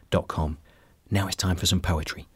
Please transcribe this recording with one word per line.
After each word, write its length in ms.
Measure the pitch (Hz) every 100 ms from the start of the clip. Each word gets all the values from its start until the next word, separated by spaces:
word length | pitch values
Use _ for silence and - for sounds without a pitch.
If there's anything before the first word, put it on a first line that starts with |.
| -
dot 180 | 92 -
com. 300 | - 78 78 - - - _ -
Now 160 | 101 95
it's 100 | -
time 200 | 92 85
for 100 | -
some 140 | 92
poetry 460 | 87 80 76 - -